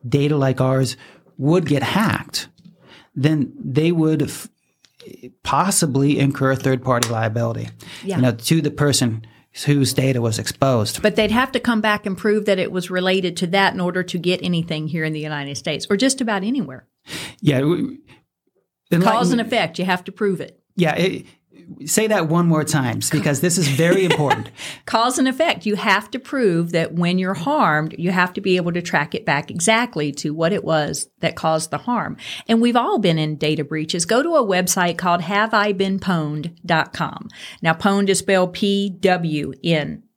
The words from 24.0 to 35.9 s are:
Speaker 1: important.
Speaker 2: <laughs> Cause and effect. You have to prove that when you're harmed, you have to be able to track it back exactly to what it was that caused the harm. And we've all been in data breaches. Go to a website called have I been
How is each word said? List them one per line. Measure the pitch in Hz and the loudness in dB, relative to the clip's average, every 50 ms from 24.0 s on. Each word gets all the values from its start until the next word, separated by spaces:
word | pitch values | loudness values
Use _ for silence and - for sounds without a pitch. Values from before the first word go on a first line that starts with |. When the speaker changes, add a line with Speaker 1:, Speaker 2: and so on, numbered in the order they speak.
| - | 4
Speaker 1:
important. | 170 - - 147 135 - - - - - - - - | 2 2 2 2 0 0 0 -2 -12 -14 -16 -14 -14
Speaker 2:
<laughs> | - - _ | -14 -14 _
Cause | - - 220 233 247 262 - | -2 0 2 2 2 2 2
and | 262 | 0
effect. | 262 254 254 - 339 - - - | 0 2 2 0 0 0 -2 -2
You | 208 202 | -2 -2
have | - - 220 190 202 214 - | 0 2 2 2 2 2 -4
to | - 254 | -10 -10
prove | - - - 269 240 196 170 165 170 170 | -8 -6 -2 2 2 2 2 2 0 0
that | 170 165 165 - | 0 -2 -2 0
when | 156 170 175 175 180 180 | -2 0 0 2 0 0
you're | 185 185 | 0 -2
harmed, | 190 160 165 269 294 302 233 170 151 151 156 160 - - | -4 -4 -2 -2 0 2 2 2 2 0 0 -4 -6 -4
you | 170 180 | -2 0
have | 185 185 180 180 - | 2 2 0 0 -2
to | 208 | -4
be | 202 185 180 | 0 0 0
able | 180 170 175 | 0 0 -2
to | 170 175 | -4 -4
track | 170 - - 156 147 160 - | -4 0 0 0 0 -2 -6
it | - - | -6 -2
back | - 147 143 156 - | 0 -2 -2 -2 -6
exactly | - 170 165 220 220 226 247 233 - 165 151 147 | -6 -2 0 2 2 2 0 -2 -4 -4 -4 -4
to | 139 - - 151 147 | -4 -6 -6 -6 -2
what | 160 160 170 | 0 0 0
it | 208 180 | 0 -2
was | - 160 160 156 147 143 156 - - _ _ _ | 0 0 0 0 0 -2 -6 -8 -10 _ _ _
that | - 160 - | -6 -6 -4
caused | - - 160 160 160 160 - | -2 -2 0 0 0 -2 -4
the | - 143 | -8 -6
harm. | - - - 214 156 - - - - - - - - | -4 -4 -4 -2 -4 -6 -8 -10 -12 -14 -14 -12 -2
And | - 226 226 | 0 2 4
we've | 233 240 233 | 4 4 2
all | 240 247 370 427 254 | 2 2 2 0 2
been | 202 180 165 160 | 2 2 2 2
in | 156 156 156 | 0 -2 -2
data | 147 156 151 156 160 151 | -2 0 0 0 -2 -2
breaches. | - 160 156 156 160 - 175 165 | -4 -4 -6 -4 -4 -4 -4 0
Go | - 220 240 | 2 2 2
to | 285 339 339 | 2 2 2
a | 302 247 | 2 2
website | 202 180 180 190 175 - 190 180 175 170 - | 2 2 0 2 0 0 2 2 0 0 0
called | 180 180 175 175 | 0 0 0 0
have | 156 165 208 202 214 220 233 | 0 0 0 0 0 2 2
I | 214 202 214 | 2 2 2
been | 202 185 196 190 | 0 0 0 -2